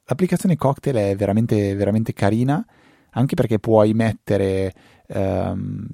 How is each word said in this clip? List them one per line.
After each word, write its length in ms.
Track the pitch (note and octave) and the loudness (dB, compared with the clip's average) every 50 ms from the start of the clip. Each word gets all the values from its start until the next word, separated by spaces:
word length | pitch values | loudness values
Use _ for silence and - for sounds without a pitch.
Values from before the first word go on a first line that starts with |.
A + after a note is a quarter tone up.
| _ | _
l'applicazione 500 | - B2+ - F#3 F3 F3+ - - F#3+ D#3+ | -6 -2 -2 0 0 0 0 2 0 0
Cocktail 400 | - - C3+ D3 - - C#3+ C3 | 2 0 0 -2 -2 -4 -2 0
è 200 | A2 G2+ G2 G2 | 0 0 0 0
veramente, 580 | G2 G2+ G2 G2+ A2 A#2 - A#2 G#2 G2+ G2 G2 | 0 0 2 2 0 2 2 2 0 2 0 0
veramente 380 | G2+ G2+ G2 G#2 A2+ A2+ - | 0 0 0 2 0 -2 -2
carina, 520 | - - G#2 G2 G#2+ A2+ B2+ C3+ D3 F#3+ A#3 - _ _ _ _ _ _ _ _ | -2 0 0 0 2 2 0 0 0 -2 -4 -8 _ _ _ _ _ _ _ _
anche 220 | - A2+ B2+ C#3+ - | -2 -2 -2 0 0
perché 240 | - A#2+ A2 A2+ G2+ | -2 0 0 -2 -2
puoi 340 | - A2+ A2 G#2+ G#2+ A2 | 2 4 4 6 6 4
mettere, 800 | A2 A2+ A2+ A2 - - _ - G#2 G2 G2 F#2+ F#2+ F#2+ F#2+ F#2+ - - _ - - _ _ - | 2 2 0 0 -2 -4 _ -2 -2 0 0 0 0 -2 -2 -4 -6 -10 _ -20 -20 _ _ -8
ehm, 760 | - G2+ F#2+ F#2+ F#2 F#2 F#2 F#2+ F#2+ F#2+ G2 G2 G2 G2 G2+ - | -4 -4 -2 -2 -2 -2 -2 -4 -6 -6 -8 -8 -8 -10 -10 -14